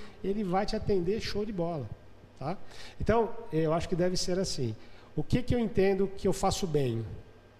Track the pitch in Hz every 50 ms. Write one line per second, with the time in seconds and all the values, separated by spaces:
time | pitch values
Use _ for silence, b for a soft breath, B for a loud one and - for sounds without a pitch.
0 | B B B B - 185 196 220 208 175 175 190 214 - 220 214 - - 208 185
1 | 170 180 214 220 - - 202 202 214 226 208 175 165 170 170 143 120 104 - -
2 | - - - - - - - - 131 151 185 - B B B B B B B -
3 | 143 - 214 233 220 - - - - - 156 160 160 151 160 170 175 - 190 160
4 | 180 185 185 165 - 185 180 190 185 - - 151 127 113 110 B B B B B
5 | B B - 151 - - - 247 - - 247 240 226 - - 190 190 196 190 190
6 | 202 196 196 - - 190 - - 196 190 185 - 208 165 147 147 135 120 113 113
7 | 110 98 - - - - - - - - -